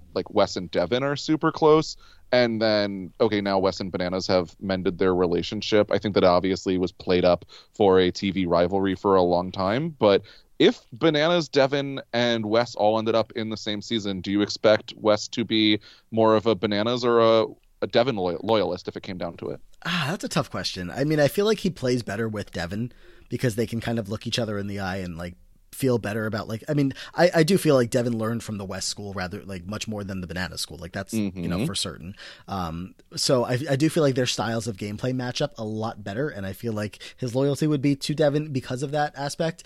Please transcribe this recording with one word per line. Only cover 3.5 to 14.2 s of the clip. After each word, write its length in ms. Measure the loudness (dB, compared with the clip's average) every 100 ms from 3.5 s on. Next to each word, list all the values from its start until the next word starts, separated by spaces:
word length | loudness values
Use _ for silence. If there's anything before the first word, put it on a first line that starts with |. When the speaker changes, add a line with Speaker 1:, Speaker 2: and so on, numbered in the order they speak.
| 2
Speaker 1:
Wes 220 | 0 0
and 100 | -4
Bananas 360 | -4 -2 -2 2
have 260 | 2 0 -4
mended 380 | -4 -2 -2 2
their 160 | 2
relationship. 760 | 4 2 0 -2 -6 2 2 4
I 80 | 0
think 160 | 0
that 100 | 4
obviously 540 | 6 6 2 -2 -2 0
was 140 | -2
played 320 | -4 0 4
up 200 | 4 2 0 -20 -10
for 240 | 2 6 6
a 120 | 4
T 200 | 2 -2
V 160 | -2 2
rivalry 480 | 2 2 2 0
for 220 | 0 4 4
a 60 |
long 280 | 6 2 0
time, 400 | -2 -2 -2 -4 2
but 240 | 4 4 2 -16 _ 2
if 220 | 2 2 _
Bananas, 560 | -2 0 2 2 0 0
Devin, 520 | 2 2 2 -4 -8 -6
and 320 | -2 0 0
Wes 300 | 0 0 0
all 240 | 0 0 2
ended 160 | 2
up 180 | 0 0
in 160 | -4 -6
the 80 | -6
same 240 | -6 -6
season, 400 | -4 -4 -2 -4